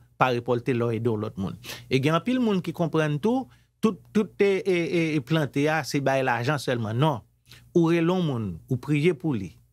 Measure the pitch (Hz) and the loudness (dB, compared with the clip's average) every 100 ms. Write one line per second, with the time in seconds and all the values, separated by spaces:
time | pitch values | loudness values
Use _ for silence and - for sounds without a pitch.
0 | _ - 127 120 120 120 120 120 117 113 | _ 0 0 2 0 -2 0 0 0 0
1 | 117 107 107 - 95 - - - - 131 | 0 -2 -4 -6 -6 -8 -14 -16 -2 0
2 | 139 165 196 254 233 190 165 160 160 160 | 2 2 0 0 0 0 -2 -4 -2 0
3 | 151 147 214 254 240 - _ _ 220 185 | 0 0 0 -2 -4 -14 _ _ -2 -2
4 | - 208 214 - 202 190 196 175 165 175 | -2 -2 -2 0 2 2 0 0 0 0
5 | 160 151 - 160 143 143 147 156 139 147 | 0 -2 0 0 0 0 0 0 -2 -2
6 | 135 135 131 117 120 147 - 120 107 113 | 0 2 2 0 0 -2 -2 -2 -2 0
7 | 156 120 - _ _ - - 175 165 170 | 0 0 -8 _ _ -20 -2 2 4 4
8 | 165 185 160 123 104 80 - 127 147 143 | 2 2 0 -2 -4 -8 -6 -6 -2 0
9 | 165 175 160 117 90 - _ | 2 0 -2 -4 -6 -12 _